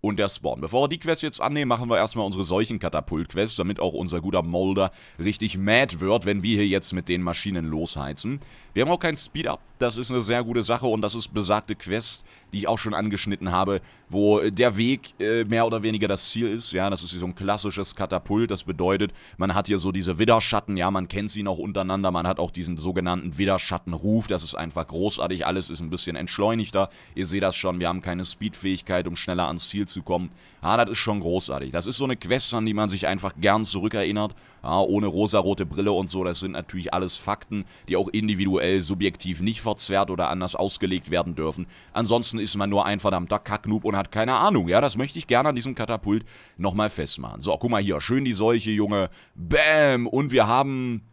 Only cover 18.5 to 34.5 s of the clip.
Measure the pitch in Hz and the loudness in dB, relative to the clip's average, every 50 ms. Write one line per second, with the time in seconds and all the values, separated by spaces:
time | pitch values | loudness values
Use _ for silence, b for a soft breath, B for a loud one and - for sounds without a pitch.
18.5 | 104 92 - - 92 73 90 90 98 98 101 98 B B B B B B 92 95 | -2 -6 -4 -8 -4 0 2 2 4 2 2 0 B B B B B B -2 0
19.5 | 87 98 101 - 104 95 80 95 90 95 92 87 90 78 113 110 117 113 107 - | 2 0 2 2 0 0 2 0 -2 -2 -2 -2 0 2 4 6 6 4 4 2
20.5 | - 104 - - 101 95 87 92 98 95 92 87 - 98 101 104 - 107 101 98 | 0 -2 -2 -2 -2 0 0 0 0 0 -4 -4 -6 -6 -4 -4 -4 -4 -2 -4
21.5 | 92 80 - 98 95 98 95 92 95 98 98 92 90 85 82 90 90 - 87 87 | -4 -4 -4 -4 -2 -2 -2 0 0 0 0 0 0 2 0 0 0 0 -2 -4
22.5 | - 90 87 80 87 80 76 90 92 92 90 87 90 92 - 90 76 69 98 98 | -2 -6 -4 -4 -4 -4 -4 -2 -2 0 0 0 -2 -2 -2 -6 -2 0 2 2
23.5 | 98 92 - - 92 85 - - 85 78 - 104 107 113 110 - 101 87 82 78 | 2 2 0 -2 -4 -4 -4 -6 -8 -2 0 2 2 2 2 0 -2 -2 -2 -4
24.5 | - - 85 82 78 87 82 - 69 82 92 104 - - 62 87 95 90 69 - | -6 -6 -6 -6 -6 -6 -6 -4 -4 -2 -2 0 0 0 -2 -2 -2 -2 -2 0
25.5 | 90 95 87 - 82 80 85 80 82 87 - - 82 67 82 90 - - 101 107 | 0 -2 -2 -4 -8 -8 -6 -6 -6 -6 -4 -4 -4 -6 -6 -6 -2 0 2 2
26.5 | 113 113 107 - - 98 95 92 B B B B B - 95 85 90 101 101 95 | 2 2 -2 0 0 0 0 0 B B B B B -6 -4 -2 -2 0 0 0
27.5 | 90 - - 92 90 87 90 85 90 92 80 92 87 90 92 87 - - 104 107 | 0 0 -2 -2 -2 0 -2 -2 -2 -2 -4 -4 -6 -4 -6 -8 -8 -6 -6 -6
28.5 | - - - 98 95 95 - - 95 87 90 87 85 - - - 90 90 87 69 | -6 -4 -2 -2 -2 -2 -2 -2 0 0 0 -2 -6 -6 -4 -4 -2 0 0 -2
29.5 | 80 87 - - - 101 101 95 - 95 80 - - 87 90 85 B B B B | -2 -4 -4 -4 -2 -4 -4 -4 -6 -10 -4 -2 -2 -2 -2 -4 B B B B
30.5 | B B B 80 107 117 117 98 110 - - 117 104 104 87 85 87 92 - - | B B B 0 4 4 4 2 2 -2 -2 0 -2 -2 0 0 0 0 0 -2
31.5 | 67 67 67 67 67 85 82 98 131 - 139 131 127 113 - 87 117 135 - - | -6 -6 -6 -4 -4 -4 -2 -2 -2 -2 0 -2 -2 -4 -2 0 0 0 0 0
32.5 | - 117 110 110 107 104 107 101 92 92 - 76 98 95 95 95 - - 85 101 | -2 0 0 0 0 2 0 0 0 0 0 0 -2 0 -4 -6 -6 0 4 4
33.5 | 98 110 110 95 - 98 87 110 - 107 98 82 101 104 104 104 107 B B B | 4 4 2 0 -2 -2 -2 -2 0 0 0 0 0 0 -2 -4 -6 B B B